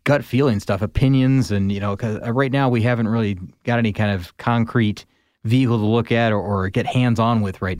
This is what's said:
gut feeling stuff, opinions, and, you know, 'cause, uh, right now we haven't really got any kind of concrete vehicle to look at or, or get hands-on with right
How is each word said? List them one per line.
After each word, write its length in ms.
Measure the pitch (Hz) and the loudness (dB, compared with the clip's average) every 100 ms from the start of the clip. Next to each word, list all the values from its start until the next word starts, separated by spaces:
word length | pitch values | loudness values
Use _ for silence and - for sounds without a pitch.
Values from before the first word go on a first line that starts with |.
gut 220 | - 143 - | 0 0 0
feeling 340 | 120 143 104 | 0 2 2
stuff, 220 | - 98 | -2 -2
opinions, 680 | 104 - 135 135 131 135 123 | -2 0 2 4 4 2 2
and, 200 | 101 98 | 0 0
you 80 | 98 | -2
know, 160 | 104 101 | -4 -4
'cause, 240 | 117 107 117 | -4 -6 -4
uh, 80 | |
right 180 | 117 139 | -2 0
now 160 | 139 135 | 0 0
we 140 | 120 | 2
haven't 260 | 117 120 110 | 0 0 0
really 320 | 113 107 95 90 - | 0 -2 -4 -10 -12
got 160 | - 120 | -4 -2
any 140 | 113 | 0
kind 180 | 101 107 | 0 -2
of 240 | 98 87 - | -2 -6 -8
concrete 680 | - 120 113 123 107 101 - _ _ _ | -2 0 0 0 0 -2 -10 _ _ _
vehicle 340 | 110 127 131 117 | 0 2 2 2
to 80 | 107 | 2
look 260 | 117 113 | 0 2
at 220 | 117 117 | 0 2
or, 80 | 104 | 0
or 260 | 92 101 92 | -2 -2 -2
get 180 | 110 - | -2 -2
hands-on 540 | 127 123 113 117 117 | 0 2 2 2 2
with 220 | 104 92 | -2 -4
right 180 | 95 90 | -6 -6